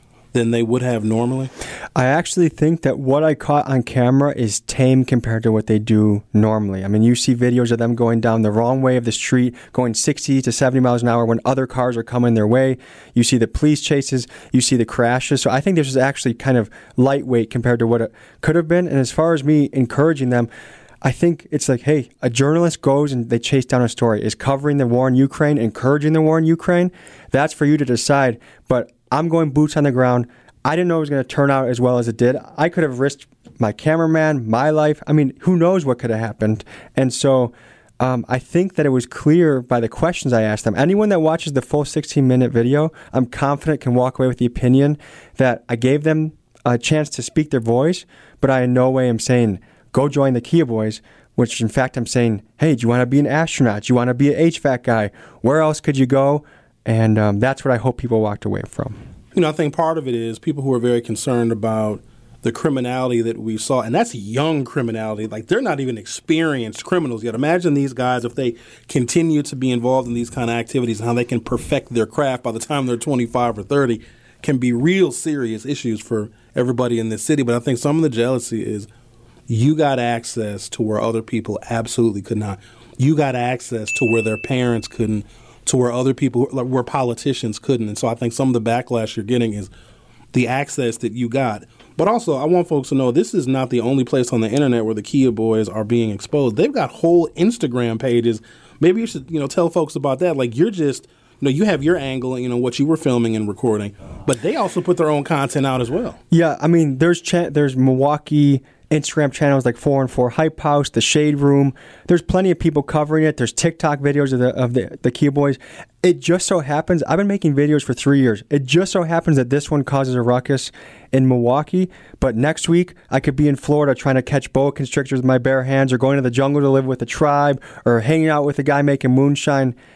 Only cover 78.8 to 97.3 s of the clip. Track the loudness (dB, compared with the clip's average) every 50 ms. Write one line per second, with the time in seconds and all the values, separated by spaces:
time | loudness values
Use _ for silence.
78.8 | -10 -14 -20 -20 _ _ _ -20 -20 -20 -20 -20 _ -4 -2 0 2 2 2 2
79.8 | 2 0 0 0 0 -2 -2 -4 -6 -8 -8 -6 -6 -6 -8 -10 -12 -14 -8 -6
80.8 | -4 -2 -2 -2 -2 -2 -4 -4 -6 -4 -6 -6 -4 -4 -8 -8 -6 -6 -6 -6
81.8 | -4 -4 -2 0 0 0 0 -2 -6 -6 -6 -6 -6 -6 -8 -10 -14 -20 -20 -20
82.8 | -20 -20 -4 0 0 2 2 2 0 0 -2 -2 -2 -4 -4 -6 -8 -8 -8 -8
83.8 | -8 -6 -4 -2 0 0 0 0 0 -2 -4 -6 -6 -4 -2 -2 0 0 -2 -2
84.8 | -6 -10 -6 -6 -4 -2 -2 -4 -6 -10 -18 -20 -20 -20 -20 -10 -4 -2 0 2
85.8 | 2 0 0 0 0 -2 0 0 -2 0 0 0 -2 -2 -2 -6 -4 -2 -2 -2
86.8 | -2 -2 -2 -2 -2 -2 -4 -4 -4 -4 -4 -4 -6 -8 -8 -6 -4 -2 -2 -2
87.8 | -2 -6 -6 -4 -4 -4 -4 -2 -4 -6 -2 0 0 0 0 0 0 0 -2 -2
88.8 | -2 -2 -2 -2 -2 -4 -6 -8 -4 -2 0 0 0 -2 -4 -6 -10 -12 -16 -20
89.8 | -20 -20 -20 _ _ _ -20 -20 -20 _ -2 -2 0 0 -2 -4 -4 -4 -4 -4
90.8 | -4 -4 -4 -4 -8 -8 -6 -4 -6 -4 -2 -2 -2 -2 -4 -6 -12 _ _ _
91.8 | -20 -14 _ -2 0 0 0 0 0 -2 -2 -2 0 2 2 2 2 0 -2 -2
92.8 | -2 0 0 0 2 2 2 2 0 0 -2 -2 0 0 0 0 0 0 0 0
93.8 | 0 2 2 0 0 0 0 0 0 0 0 0 0 0 0 2 2 2 2 2
94.8 | 0 0 -2 -4 -6 -2 0 2 2 2 2 2 0 2 2 2 0 -2 -4 -6
95.8 | -4 0 0 0 0 0 -2 -6 -8 -4 -2 0 0 0 2 0 0 0 0 -2
96.8 | -4 -4 -4 -2 2 4 4 4 2 0